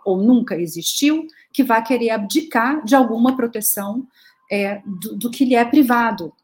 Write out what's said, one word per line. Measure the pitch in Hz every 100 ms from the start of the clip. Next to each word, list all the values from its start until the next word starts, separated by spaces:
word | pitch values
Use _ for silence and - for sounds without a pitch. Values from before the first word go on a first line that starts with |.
ou | 196 190
nunca | 214 254 - 165
existiu, | 170 170 - - 285 311 320 - _
que | -
vá | 254 302
querer | - 247 226
abdicar | 220 202 294 - 233 240 302
de | 226
alguma | 269 233 226 247 262
proteção, | 233 226 208 - 202 233 262 _ _ _ -
é, | 202 196 202 202
do, | 185 220 202
do | 233
que | -
lhe | 254 240
é |
privado, | 240 302 247 240 233 214 160 -